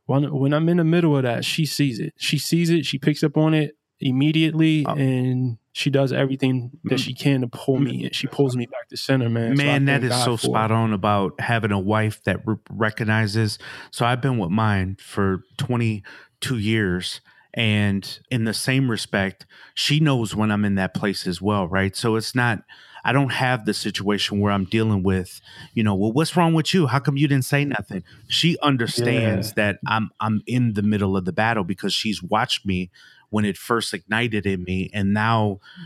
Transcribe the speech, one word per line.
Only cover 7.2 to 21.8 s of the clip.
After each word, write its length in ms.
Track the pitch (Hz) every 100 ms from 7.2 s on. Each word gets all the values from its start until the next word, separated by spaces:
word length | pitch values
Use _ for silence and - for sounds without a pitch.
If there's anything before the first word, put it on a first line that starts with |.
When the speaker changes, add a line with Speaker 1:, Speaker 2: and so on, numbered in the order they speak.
| 147 135
Speaker 1:
to 60 | 123
pull 300 | - - 135
me 260 | 135 123
in. 60 | 120
She 140 | - -
pulls 300 | - 139 123
me 80 | 120
back 220 | 123 -
to 80 | 123
center, 320 | - 135 117
man. 260 | 117 117 139
So 60 |
I 40 | 143
Speaker 2:
Man, 180 | 143
that 160 | 139 139
Speaker 1:
thank 40 |
Speaker 2:
is 40 | 123
Speaker 1:
God 140 | 123
Speaker 2:
so 120 | 123 117
Speaker 1:
for 80 | 127
it. 20 |
Speaker 2:
spot 200 | 117 110
on 200 | 113 113
about 440 | 104 107 104 95 -
having 320 | - 117 107
a 60 | 101
wife 440 | 95 107 107 -
that 200 | - 95 110
re-, 100 | 104 -
recognizes. 880 | 98 107 - 107 110 107 110 107 - - - -
So 160 | - 120
I've 160 | 123
been 160 | 139 123
with 120 | 87
mine 460 | 104 110 98 92 98
for 440 | - - 98 92 - -
twenty-two 1000 | - 120 117 104 - - - _ - 123
years, 600 | 101 110 98 90 90 - _ _ _
and 640 | - 110 107 104 98 - - -
in 140 | 123
the 100 | 113
same 360 | 98 - 131 131
respect, 540 | 107 - 104 95 - - - -
she 260 | - - 147
knows 340 | 156 127 110
when 160 | 104 107
I'm 140 | 104
in 120 | 104 98
that 180 | 92
place 320 | - 104 95 92
as 160 | 85
well, 260 | 95 101 87
right? 260 | 95